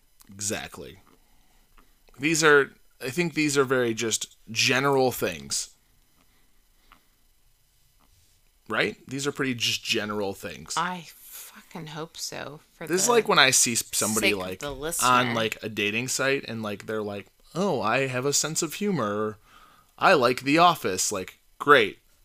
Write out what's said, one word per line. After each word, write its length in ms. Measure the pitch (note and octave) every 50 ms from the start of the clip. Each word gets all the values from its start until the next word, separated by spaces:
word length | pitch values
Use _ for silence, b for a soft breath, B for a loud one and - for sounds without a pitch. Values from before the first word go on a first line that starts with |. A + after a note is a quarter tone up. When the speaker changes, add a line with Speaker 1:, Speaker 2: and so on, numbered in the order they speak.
| _ _ _ _ - -
Speaker 1:
Exactly. 680 | G2 G2 G#2 G2+ G#2 D2+ C#2 - - - D2 B1+ - - _ _ _ _ _ _ _ _ _ _ _ _ _ _ _ - _ _ _ _ _ _ - -
These 260 | C3+ D#3 E3 D3 E3
are, 280 | D3+ D3 C#3+ C3+ A#2 - _ _ _ _ -
I 80 | A#2+ C3
think 240 | B2 E3+ F3 E3+ C#3+
these 220 | D#3 D3+ D3 C#3
are 80 | C#3+ C3+
very 300 | B2 C3 B2+ B2 A#2 A2+
just 420 | A2 A#2 A2 G#2+ - - - - _ _ -
general 600 | A2 A2 A#2+ B2+ B2+ B2+ C#3 C#3+ C#3 C3+ C3 B2+
things. 600 | A#2 - B2 G2+ E2+ D2+ C#2 C#2 - - - - _ _ _ _ _ _ _ _ _ _ _ _ _ _ _ _ _ _ _ _ _ _ _ _ - _ _ _ _ _ _ _ _ _ _ _ _ _ _ _ _ _ _ _ _ _ _ _ _ _ _ _ _ _ _ _ _ _ _ -
Right? 280 | G#2+ A#2 D#3 G#3 G#3+ - - -
These 180 | B2+ C#3 C3+
are 60 | C#3+
pretty 220 | C#3 - C#3 C3 B2
just 280 | A#2 - A#2+ A2+ - -
general 480 | - - G#2+ G#2 G#2+ G#2 G#2+ G2+ G2 F#2+
things. 400 | - - G2 D#2+ - D#2+ - -
Speaker 2:
I 280 | D#3+ E3+ F3+ F3+ F3+ D#3 - -
fucking 720 | - - - - - - - - G#3 - - - F#3 D#3 D3+
hope 280 | D3+ D#3+ D#3+ E3 -
so. 440 | - - - - - - B2 D3 D#3 _ _ _
For 120 | - E3+
Speaker 1:
This 160 | D3+ E3 F#3+
is 40 | F#3
Speaker 2:
the 60 | A#3+
Speaker 1:
like 160 | A#3+ A#3 G#3+ -
when 100 | F#3+ D#3
I 120 | C#3 C3
see 220 | B2 - - B2+
s-, 120 | A#2 - - -
somebody, 360 | - - A2 G#2 A2 A2 A2 A2+
Speaker 2:
sake 40 | G#2
of 40 | F#2+
Speaker 1:
like, 180 | F#2 F#2 F#2+ -
Speaker 2:
the 120 | D3 C#3+
Speaker 1:
on, 80 | C#3 C3
Speaker 2:
listener. 540 | C#3+ D#3+ E3+ - - B2+ B2+ B2 B2+ B2 A#2
Speaker 1:
like, 240 | A2+ A2 A2 - -
a 60 | - A2
dating 400 | G#2+ G#2+ G2+ G#2 G#2 A2+ B2+ B2+
site 360 | - - C3 C3+ C#3 C#3 - -
and, 140 | A#2 A2+
like, 240 | A2 G#2 G#2 F#2+ -
they're 160 | - A2 A2
like, 240 | G#2 G#2 G2+ G2+ F#2+ _ _ _ _ - -
"Oh, 260 | D#3+ G3 G3+ D#3 A#2
I 240 | F#2+ G#2+ A#2 C3+ C#3
have 180 | C3 B2+ B2+ B2+
a 60 | C#3+
sense 300 | C#3 - - D3+ D#3+ -
of 120 | F3 D#3 -
humor. 640 | - G3+ G#3 F#3+ C#3+ A2 G#2 G#2 G#2 G#2+ G#2+ G#2 - b b b b b b b b b b b -
I 160 | B2 F3 F#3+
like 280 | D3+ A#2+ B2 B2+ -
The 140 | B2+ C#3 D3 E3
Office." 540 | F3 F3+ D#3+ - - G#2+ F#2 F#2 - -
Like, 280 | G#2+ F#2+ F#2+ - - _ _ _ _ -
great. 400 | - C#3 D3 C3 G#2+ F2+ - - _ _ _ _